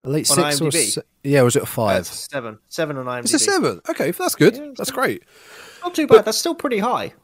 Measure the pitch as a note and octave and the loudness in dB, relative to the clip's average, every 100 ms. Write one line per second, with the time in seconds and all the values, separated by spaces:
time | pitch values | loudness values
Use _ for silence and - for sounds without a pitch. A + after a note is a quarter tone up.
0 | C3 D3+ D3 - D3 C#3+ D#3 D#3+ A2 - | -2 -2 0 2 2 0 0 0 -2 -4
1 | - _ C#3 C#3 A#2+ C#3+ A2+ - A2 F#2 | -10 _ 2 6 6 4 -2 -2 0 0
2 | E2+ - - C#3+ A#2 G#2+ _ - D#3 C#3 | -2 -12 -10 -10 -10 -16 _ -6 -6 -6
3 | B2+ B2 B2 D4 - G4 E3+ F2+ - E4 | -6 -6 -2 0 2 2 0 -2 -8 -4
4 | C#3 - F4+ - E3 B3+ D4 B3+ A#3 B3+ | -4 -2 -6 4 4 2 -14 -10 -8 -2
5 | B3+ G#2 _ _ - - - - F4 F4 | -4 -4 _ _ -20 -20 -20 -10 -6 -4
6 | D4 - G#3 A3 E4+ E4 D4 A3 A3+ F3 | 6 6 6 -2 -4 -4 -4 -2 -2 -4
7 | G2+ _ | -6 _